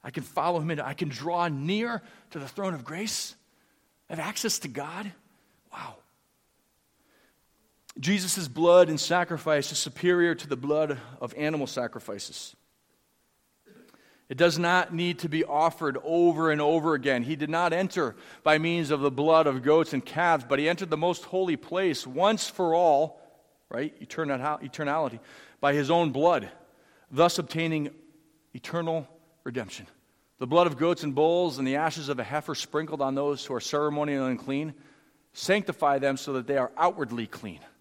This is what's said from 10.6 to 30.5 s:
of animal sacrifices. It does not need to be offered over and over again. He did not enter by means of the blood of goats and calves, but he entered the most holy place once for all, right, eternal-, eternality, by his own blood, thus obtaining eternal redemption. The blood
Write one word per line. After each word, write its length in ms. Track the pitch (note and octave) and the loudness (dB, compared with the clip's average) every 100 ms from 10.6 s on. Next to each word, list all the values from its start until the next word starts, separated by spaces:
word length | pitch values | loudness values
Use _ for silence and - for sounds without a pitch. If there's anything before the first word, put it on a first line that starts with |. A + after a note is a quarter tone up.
| C#3 D3+ D#3 C3+ A#2 C3 | 0 2 2 -2 -10 -12
of 140 | B2 B2+ | -10 -4
animal 320 | D3+ D#3 C3 | -4 -2 -4
sacrifices. 880 | - A#2 A#2+ - G2+ - - - _ _ _ _ _ _ _ _ _ _ _ _ - - _ _ _ _ | -4 -6 -8 -12 -12 -12 -14 -16 _ _ _ _ _ _ _ _ _ _ _ _ -20 -20 _ _ _ _
It 80 | C3+ | 4
does 200 | E3+ D#3 | 4 4
not 360 | F3 F3+ E3+ | 2 2 2
need 260 | E3 F3 E3+ | -2 -2 -2
to 100 | E3+ | -4
be 140 | D#3 | -2
offered 540 | - D3 D#3+ - D#3 B2+ D3+ | 0 2 2 0 -4 -4 -2
over 460 | E3+ F3 D#3 D#3+ | 4 4 4 2
and 100 | D3+ | 2
over 320 | D3 E3 D#3 | 2 2 2
again. 280 | D3 C3+ B2+ | 0 2 0
He 140 | A#2+ D#3 | 0 -4
did 140 | D3 | -2
not 240 | E3 F3 | 0 0
enter 420 | E3 F#3+ F3+ C3+ - - - | 0 -2 -2 -4 -4 -20 -2
by 140 | - D#3 | 4 4
means 320 | D#3+ E3+ D3 | 4 0 0
of 100 | D3 | 2
the 100 | C#3 | 0
blood 340 | C3 D3+ D#3+ D3+ | 2 6 6 6
of 160 | C3 | 2
goats 300 | B2+ D#3+ D#3 | 4 4 4
and 120 | C#3 | -2
calves, 420 | - D3+ F3 D#3+ A#2+ | -4 0 2 2 2
but 100 | C#3 | 0
he 120 | D3+ | 2
entered 200 | F3 F#3 | 0 -2
the 60 | D#3 | -2
most 300 | E3+ E3+ - | 0 -2 -4
holy 320 | F#3 F#3 D3+ | -2 0 -2
place 500 | - F3+ F#3+ D3 C3 | -2 0 0 -2 -6
once 400 | C3 G3 A3 - | 2 2 2 -4
for 260 | - F3 | -2 2
all, 460 | E3 F3 C#3 D#3+ - - _ _ _ _ | 4 6 4 2 -4 -20 _ _ _ _
right, 240 | A#2 D3+ - | -8 -8 -10
eternal-, 400 | - - D#3 C3+ C#3 D3+ | -12 -6 -4 -2 -4 -6
eternality, 600 | C#3 - D3 D3+ C#3 A2+ - - - _ | -10 -6 -2 -2 -2 -6 -18 -20 -20 _
by 140 | C#3+ | 0
his 180 | C#3+ C#3 | 2 2
own 200 | E3+ E3 | 2 2
blood, 380 | C3 E3 D#3 F#2+ - - _ _ _ _ | 4 4 4 -2 -16 -20 _ _ _ _
thus 260 | B2+ E3+ F3 | 2 4 4
obtaining 540 | D3+ D#3+ E3 D#3 D3 - - _ _ _ _ | -4 -4 -2 -2 -4 -8 -20 _ _ _ _
eternal 540 | C3 - E3+ E3 D#3+ C#3 - _ _ | -18 -8 -4 -2 -4 -6 -20 _ _
redemption. 420 | - B2 G2+ - G2+ _ _ _ _ _ | -10 -8 -8 -12 -18 _ _ _ _ _
The 80 | |
blood 200 | B2+ | 2